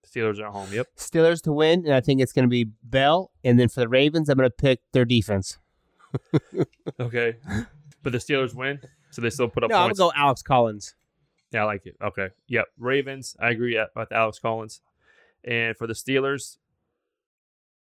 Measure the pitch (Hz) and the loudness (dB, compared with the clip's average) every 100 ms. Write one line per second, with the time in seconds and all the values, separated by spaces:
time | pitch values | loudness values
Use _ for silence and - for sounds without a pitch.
0 | _ 123 110 104 107 101 95 104 127 _ | _ -4 -4 -4 -8 -10 -8 -8 -8 _
1 | - 165 165 170 160 147 156 175 165 135 | -4 2 2 2 -2 2 4 2 4 2
2 | 123 135 127 - 123 123 113 110 123 131 | 2 2 2 2 2 2 -2 -6 -4 0
3 | 139 170 190 _ 131 120 120 - 117 127 | 2 2 -2 _ 4 6 4 2 2 4
4 | 147 160 147 135 127 - 139 127 _ 131 | 4 2 0 2 2 2 0 0 _ 0
5 | 120 120 107 101 95 - _ _ _ _ | 4 2 2 -2 -4 -12 _ _ _ _
6 | _ 131 _ 160 _ - - _ - - | _ -12 _ -2 _ -4 -4 _ -16 -10
7 | 120 120 117 113 - 98 233 - - _ | -6 -2 -2 -4 -6 -6 -6 -16 -20 _
8 | 139 120 - 139 131 113 131 143 - _ | -6 -6 -2 -2 -2 -4 -8 -8 -12 _
9 | _ - 117 113 120 - 117 196 180 190 | _ -6 -4 -2 -2 0 0 2 2 2
10 | 175 151 143 131 - 131 117 104 - _ | 0 2 0 0 0 2 2 -2 -16 _
11 | _ _ _ _ _ 113 107 101 95 - | _ _ _ _ _ -4 -4 -4 -10 -10
12 | 101 98 95 _ _ 117 - _ 120 139 | -8 -6 -8 _ _ -4 -4 _ -4 -2
13 | 135 135 123 - 117 117 120 113 110 - | -4 -10 -16 -4 -4 -2 -2 -2 -4 -8
14 | 110 113 110 107 120 113 110 - _ _ | -4 -2 -2 -2 -6 -6 -8 -18 _ _
15 | _ _ _ _ - 117 113 110 117 107 | _ _ _ _ -6 -4 -4 -4 -8 -8
16 | - 135 135 139 - - _ _ _ _ | -2 0 0 -6 -10 -20 _ _ _ _
17 | _ _ _ _ _ _ _ _ _ | _ _ _ _ _ _ _ _ _